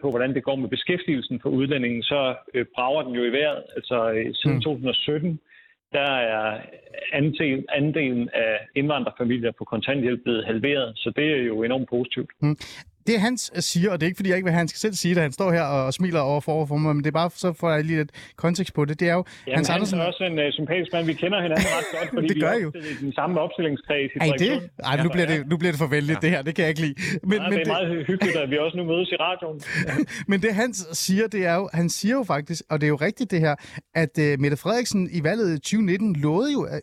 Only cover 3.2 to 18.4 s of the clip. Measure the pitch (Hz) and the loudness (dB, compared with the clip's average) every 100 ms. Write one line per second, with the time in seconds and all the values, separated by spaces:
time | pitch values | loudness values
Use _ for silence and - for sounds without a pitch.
3.2 | 120 135 151 139 - - - 123 113 110 | 0 2 0 -2 -8 -10 -2 0 2 0
4.2 | 120 - 151 - 156 131 127 - - 151 | -2 -2 0 0 0 -2 -2 -2 0 -2
5.2 | 170 156 _ - - _ _ 143 139 131 | -2 -4 _ -20 -20 _ _ -2 0 0
6.2 | 117 110 107 110 - - - - - 147 | 0 0 -2 -4 -10 -20 -18 -12 -4 0
7.2 | 151 - 151 135 - 143 151 160 135 123 | 2 2 0 0 -2 0 0 0 0 0
8.2 | 120 127 113 107 - 139 147 143 110 - | -2 0 0 -2 -4 -2 0 0 -2 -2
9.2 | 120 123 117 - - 113 117 139 120 120 | -2 0 -2 -4 -6 -4 -2 0 0 -2
10.2 | 123 113 107 110 139 139 120 107 120 147 | -2 -2 -2 -2 0 0 -2 -4 -6 0
11.2 | 151 143 120 110 117 131 123 120 127 127 | 0 0 0 0 0 0 0 -2 -2 -4
12.2 | 143 - 147 151 - - - _ - 226 | -8 -2 0 0 -6 -16 -20 _ 0 2
13.2 | 226 247 - 175 - 170 196 175 165 185 | 2 0 -6 -4 -2 2 2 2 0 0
14.2 | 190 185 180 170 160 - 220 185 170 180 | 0 2 2 2 0 0 -2 0 2 4
15.2 | 151 - 190 170 143 139 131 131 180 165 | 2 2 2 2 2 2 0 0 2 2
16.2 | 135 147 160 156 143 147 156 147 151 160 | 2 0 0 0 0 2 2 2 2 2
17.2 | 170 - 180 160 170 151 156 160 151 - | 0 0 -2 0 0 2 2 0 0 -6
18.2 | - - | -20 -2